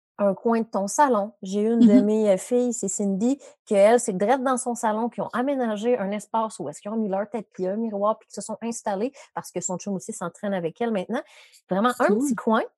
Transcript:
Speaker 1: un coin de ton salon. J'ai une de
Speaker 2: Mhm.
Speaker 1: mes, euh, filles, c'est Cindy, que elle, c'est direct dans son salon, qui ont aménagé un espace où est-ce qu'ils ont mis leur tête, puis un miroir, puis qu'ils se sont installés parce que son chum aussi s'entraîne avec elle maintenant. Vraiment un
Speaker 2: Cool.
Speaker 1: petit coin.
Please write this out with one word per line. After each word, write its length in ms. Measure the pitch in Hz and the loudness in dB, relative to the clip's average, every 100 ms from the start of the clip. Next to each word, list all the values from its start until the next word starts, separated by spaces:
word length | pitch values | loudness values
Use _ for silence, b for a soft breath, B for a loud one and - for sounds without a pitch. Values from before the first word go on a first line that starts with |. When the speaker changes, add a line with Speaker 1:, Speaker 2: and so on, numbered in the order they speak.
| _ - | _ -2
Speaker 1:
un 160 | 202 190 | 0 2
coin 260 | 233 226 | 0 0
de 60 | 226 | 0
ton 180 | 202 196 | -2 -2
salon. 460 | - 285 226 202 - | 2 4 2 -2 -8
J'ai 200 | 190 202 | -6 -2
une 180 | 214 233 | 2 6
de 140 | 233 | 8
Speaker 2:
Mhm. 120 | 202 202 | 8 6
Speaker 1:
mes, 240 | 220 214 | 2 2
euh, 80 | 190 | 2
filles, 360 | - 247 247 | 0 0 0
c'est 140 | 226 196 | -2 -4
Cindy, 520 | - 202 190 233 285 B B - | -4 -2 0 0 -2 B B -2
que 60 | |
elle, 260 | 202 202 240 | 4 6 6
c'est 160 | 233 185 | 2 -2
direct 280 | 202 262 | 0 2
dans 140 | 254 240 | 0 -2
son 180 | - 233 | -4 -4
salon, 340 | 226 214 233 | -2 -2 -4
qui 120 | - | -6
ont 80 | 170 | -6
aménagé 640 | 214 262 277 240 208 226 247 | -4 -2 -2 -2 -2 0 0
un 140 | 196 | -2
espace 480 | 208 - 226 220 - | -6 -4 -2 -2 -6
où 100 | 147 | -10
est-ce 100 | 147 | -10
qu'ils 120 | 208 | -8
ont 60 | 226 | -4
mis 120 | 214 | -2
leur 180 | 190 208 | -2 -4
tête, 200 | 233 196 | -8 -10
puis 140 | - 185 | -6 -4
un 120 | 202 | -4
miroir, 420 | 226 202 208 220 | -4 -2 -2 -2
puis 80 | _ | _
qu'ils 80 | - | -14
se 100 | - | -12
sont 120 | 214 | -8
installés 500 | 226 233 - 196 247 - b | -8 -6 -4 -4 -4 -8 b
parce 180 | - - | -12 -10
que 80 | 180 | -8
son 180 | - 180 | -6 -6
chum 160 | - 185 | -6 -8
aussi 180 | - | -8
s'entraîne 400 | 220 175 - 208 | -10 -10 -8 -4
avec 260 | 196 165 - | -4 -4 -4
elle 120 | 233 | -4
maintenant. 300 | 214 180 233 - b b b - | -2 -4 -6 -8 b b b -4
Vraiment 220 | 185 226 240 | 0 0 2
un 80 | 254 | 2
Speaker 2:
Cool. 140 | 214 | 2
Speaker 1:
petit 160 | 285 226 | 0 -2
coin. 260 | - 220 453 | 0 0 0